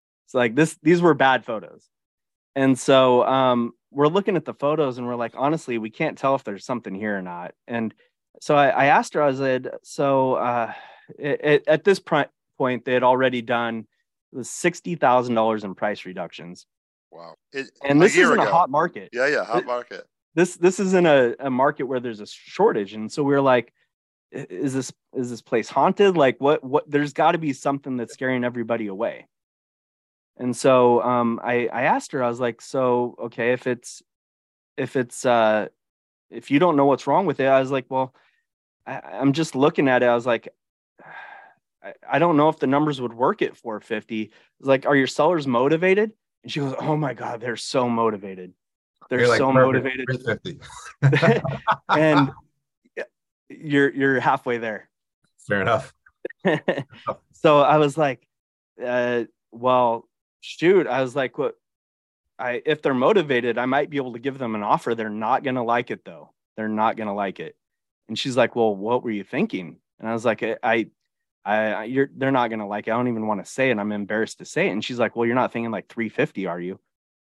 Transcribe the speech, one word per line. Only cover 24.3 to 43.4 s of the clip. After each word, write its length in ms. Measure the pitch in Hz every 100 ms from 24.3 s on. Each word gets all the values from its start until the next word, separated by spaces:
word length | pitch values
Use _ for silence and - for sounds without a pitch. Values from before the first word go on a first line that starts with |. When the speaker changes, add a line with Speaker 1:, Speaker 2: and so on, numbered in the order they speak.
Speaker 1:
"I-, 140 | - 139
is 240 | 90 139
this, 200 | 131 131 - _
is 160 | 127 123
this 120 | 113
place 260 | - 117 -
haunted? 480 | 135 165 190 196 170
Like, 220 | 135 -
what, 240 | 139 151
what, 260 | 131 147 -
there's 220 | 143 147
gotta 260 | 147 160 170
be 140 | 156
something 460 | 127 143 139 143 123
that's 160 | 113
scaring 320 | - 131 127 123
everybody 420 | 120 113 117 107
away." 400 | 95 107 62 - _ _ _ _ _ _ _ _ _ _ -
And 180 | 123 117
so, 460 | 135 127 123 120
um, 360 | 120 123 117 117
I, 240 | 113 123 117
I 160 | 117
asked 300 | 147 262 -
her, 100 | 139
I 60 | 120
was 100 | 120
like, 220 | 120 113
"So, 540 | - 135 127 123 123 -
okay, 320 | 113 - 117
if 160 | 127 127
it's, 340 | 120 - - _ _ _ _ _ _ _ -
if 180 | 131 135
it's, 300 | 120 - 127
uh, 420 | 120 110 107 - - _ _ _ _ _
if 180 | 117 -
you 80 | 143
don't 200 | 180 143
know 80 | 139
what's 200 | 127 143
wrong 200 | 160 190
with 160 | 131
it," 40 | 135
I 120 | 135
was 100 | 131
like, 160 | 139 131
"Well, 260 | 131 127 _ _ _ _ _ _ _ -
I, 140 | 131
I'm 300 | 71 98 139
just 200 | 139 160
looking 360 | 131 147 170 139
at 120 | 123
it." 40 | 123
I 80 | 120
was 100 | 120
like, 220 | 113 - - _ _ _ _
<sighs> 840 | - - - - - _ _ _
"I, 100 | 98 - -
I 80 | 139
don't 180 | 170 147
know 100 | 156
if 80 | 151
the 60 | 131
numbers 360 | 139 151 131
would 120 | 120
work 280 | 117 139 214